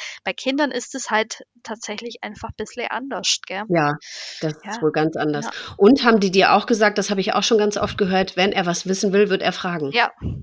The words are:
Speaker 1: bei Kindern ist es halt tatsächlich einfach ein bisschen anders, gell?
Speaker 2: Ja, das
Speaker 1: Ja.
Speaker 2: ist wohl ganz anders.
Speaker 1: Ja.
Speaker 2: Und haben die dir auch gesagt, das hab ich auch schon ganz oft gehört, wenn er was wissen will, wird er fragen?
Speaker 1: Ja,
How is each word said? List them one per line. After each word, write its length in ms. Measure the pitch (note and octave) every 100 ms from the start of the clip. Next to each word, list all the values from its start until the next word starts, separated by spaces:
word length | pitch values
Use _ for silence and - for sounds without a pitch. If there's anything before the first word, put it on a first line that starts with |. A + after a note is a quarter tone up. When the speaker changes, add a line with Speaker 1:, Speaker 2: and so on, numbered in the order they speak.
| - -
Speaker 1:
bei 100 | -
Kindern 380 | F#3 C4 C#4 D4
ist 240 | B3 - C4+
es 160 | -
halt 320 | G#3+ A3 - - _
tatsächlich 540 | - A3+ - G#3 A#3+ A#3
einfach 260 | G#3 G#3 A3+
ein 60 | -
bisschen 300 | G#3+ - A#3
anders, 500 | A3+ C4+ - - - -
gell? 160 | F#3+ A3
Speaker 2:
Ja, 240 | E3+ D3 D3+ - - - -
das 120 | D#3+ D3+
Speaker 1:
Ja. 80 | G3+
Speaker 2:
ist 100 | A3
wohl 100 | D#3
ganz 240 | D3 D#3 -
anders. 300 | D3+ D3 A3+
Speaker 1:
Ja. 60 | - - -
Speaker 2:
Und 260 | G3+ C4+
haben 160 | B3 A3+
die 120 | G3
dir 220 | F#3 F#3
auch 120 | G3 -
gesagt, 320 | A3+ G#3+ G#3
das 120 | G3
hab 80 | G3
ich 140 | F#3+
auch 100 | -
schon 140 | G3 A3+
ganz 180 | G#3 G#3
oft 200 | G#3 -
gehört, 380 | F#3+ F#3 F#3+ -
wenn 140 | F#3+
er 140 | G3 F3
was 220 | F3 F#3
wissen 260 | F#3+ G#3
will, 160 | G3 G3+
wird 120 | F#3+
er 80 | E3
fragen? 380 | F3+ F#3 E3+ C#3+
Speaker 1:
Ja, 180 | A3+ A#3 - - -